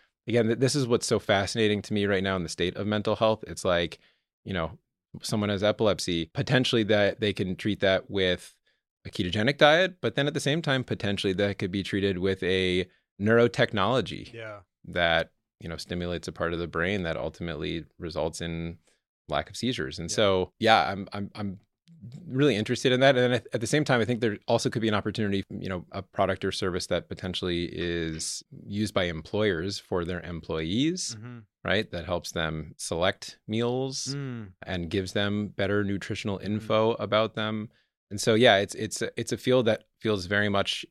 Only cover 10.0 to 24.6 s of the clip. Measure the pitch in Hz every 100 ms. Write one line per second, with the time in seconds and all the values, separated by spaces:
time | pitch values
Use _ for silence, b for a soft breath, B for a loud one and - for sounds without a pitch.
10 | 117 - 143 147 139 156 156 131 120 110
11 | 101 98 101 92 101 98 98 98 90 101
12 | 98 90 95 95 90 92 92 90 90 b
13 | b - 101 117 120 - 120 107 95 127
14 | 90 - - 113 110 104 _ _ - 90
15 | 85 82 82 _ _ _ 85 80 - 87
16 | 87 87 85 80 85 85 85 82 87 101
17 | 85 76 76 - 85 76 82 82 78 -
18 | 87 80 80 80 85 82 82 85 _ _
19 | _ _ - 73 - - 117 117 69 80
20 | 87 - 104 95 90 - 110 107 71 98
21 | 98 101 101 - 101 92 _ _ _ 170
22 | 107 123 - 127 147 104 107 123 135 127
23 | 135 127 123 123 - 120 110 147 147 127
24 | 107 120 117 104 - 117